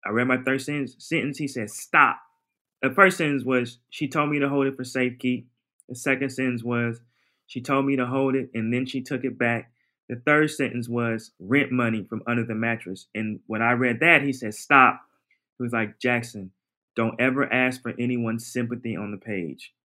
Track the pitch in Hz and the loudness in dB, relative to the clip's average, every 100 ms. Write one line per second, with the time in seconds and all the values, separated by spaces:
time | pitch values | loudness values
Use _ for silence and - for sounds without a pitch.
0 | - 110 127 127 127 135 123 147 131 - | -2 0 2 2 2 -2 -2 -4 -6 -10
1 | - 160 135 143 147 127 104 - - 160 | -4 -2 -2 -4 -6 -4 -8 -8 2 6
2 | 135 - - _ _ _ _ _ 131 139 | 6 2 -10 _ _ _ _ _ -2 6
3 | 190 185 156 143 120 127 120 - _ - | 6 6 0 0 0 0 0 -8 _ -8
4 | 139 160 147 147 139 143 135 135 123 131 | -4 -2 0 2 2 2 0 -2 -6 -2
5 | 127 123 127 123 123 _ _ _ - 123 | -2 -2 -4 -4 -6 _ _ _ -16 -6
6 | - 131 135 120 131 120 117 120 117 117 | -2 -2 -2 -2 -2 -2 -2 -2 -2 -4
7 | _ _ _ _ _ 127 120 139 139 139 | _ _ _ _ _ -12 -2 0 2 0
8 | 123 135 135 131 120 113 113 120 131 135 | 0 0 0 0 -2 -4 -2 -2 -2 -6
9 | 123 131 127 123 120 117 120 _ _ _ | -6 -4 -4 -2 0 0 -4 _ _ _
10 | _ 123 123 151 151 151 131 123 120 117 | _ -6 2 4 4 0 -4 -4 -4 -2
11 | 117 113 - _ 92 139 135 127 117 113 | 0 -2 -6 _ 0 2 2 0 0 -2
12 | 98 110 - 117 117 110 117 113 - 95 | -4 -8 -2 -2 -2 -2 -2 -2 -6 -12
13 | - 104 107 107 - 110 117 120 127 120 | -10 -6 -6 -6 -6 0 2 4 2 2
14 | 160 165 143 127 113 107 - 139 123 - | 4 4 4 -4 -6 -10 6 8 8 4
15 | - _ _ _ _ _ 123 117 107 - | -10 _ _ _ _ _ -4 -2 -2 -2
16 | 127 120 117 104 95 _ _ _ _ - | 0 0 -2 -12 -14 _ _ _ _ -2
17 | 117 - 127 131 139 123 127 123 117 - | -2 2 0 0 0 2 0 -2 -8 -4
18 | 123 123 117 113 - 123 120 120 117 104 | -2 0 -2 -4 -4 -4 -4 -6 -6 -6
19 | 104 101 113 101 82 64 - _ | -6 -8 -6 -6 -6 -10 -16 _